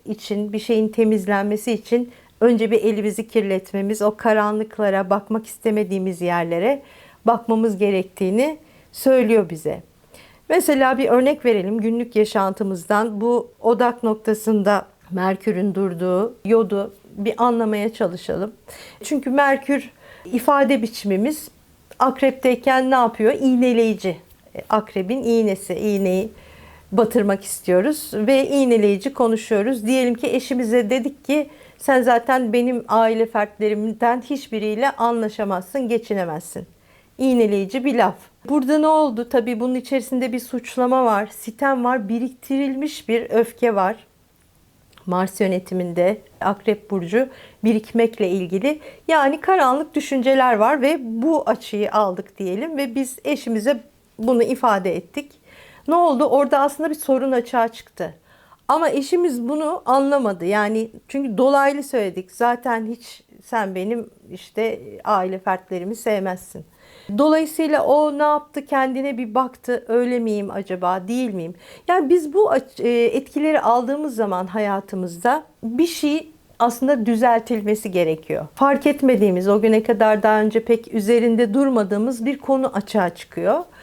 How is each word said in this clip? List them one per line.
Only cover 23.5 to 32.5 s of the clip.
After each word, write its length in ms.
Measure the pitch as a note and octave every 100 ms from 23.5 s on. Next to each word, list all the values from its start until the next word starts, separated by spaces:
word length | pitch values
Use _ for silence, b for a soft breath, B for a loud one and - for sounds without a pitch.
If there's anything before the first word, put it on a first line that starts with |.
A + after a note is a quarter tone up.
| B3 B3 A#3 A3+ G3 F#3+ D#3+ - _ _ - -
Akrebin 540 | G#3+ G#3+ G3 F#3 C4
iğnesi, 520 | A#3 A#3 G#3+ F#3+ -
iğneyi 540 | E3 G#3+ G3 F#3+ F#3 A3 B B B B B B
batırmak 520 | F#3+ G#3+ A#3+ G3+ G3
istiyoruz 680 | - - - F3+ B3 D4+ -
ve 340 | G#3+ G#3+ C4+ C4+
iğneleyici 640 | C#4 B3+ A3+ G#3 G3 C4+
konuşuyoruz. 720 | - A#3 A3 - G#3+ G#3+ B3+ G#3+
Diyelim 280 | C4 B3
ki 120 | A#3 -
eşimize 640 | B3+ C4 B3+ A3+ B3 G#3
dedik 340 | C4 C4+ -
ki 260 | - D4 C#4+ B B B
sen 240 | - C4
zaten 500 | A#3+ A#3 A#3 C4 A#3